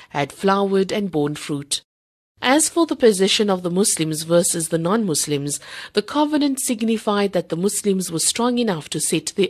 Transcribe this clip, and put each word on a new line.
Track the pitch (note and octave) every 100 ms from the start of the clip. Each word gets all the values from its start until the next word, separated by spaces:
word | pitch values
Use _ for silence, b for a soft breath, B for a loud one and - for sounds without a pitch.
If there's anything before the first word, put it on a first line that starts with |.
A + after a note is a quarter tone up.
| B
had | D3 C#3+
flowered | - G3 G3 G3 G3 F#3+
and | G#3+ G3
borne | D#3+ D3 D3
fruit. | - C#3+ C#3 - - _ _ _ _ _
As | B3 C#4+ -
for | E4+ D#4+
the | D#4
position | A#3 F#3 F#3+ - G#3
of | F#3
the | F3+
Muslims | F3 G#3+ - D#3 D#3
versus | D#3+ E3+ E3 F3 D#3
the | E3
non-Muslims, | E3 A3 G3+ D3 - D3 C#3+ C#3+ B B B
the | -
covenant | G#3 D4 D4+ D4+ C#4+ C4
signified | - B3 A3+ A3 - G3+ G3+
that | F#3 E3+
the | E3
Muslims | G3 - G#3 F#3+ F3
were | D#3+
strong | - - A#3+ A#3+
enough | A3+ E3 -
to | D#3
set | - E3 -
their | -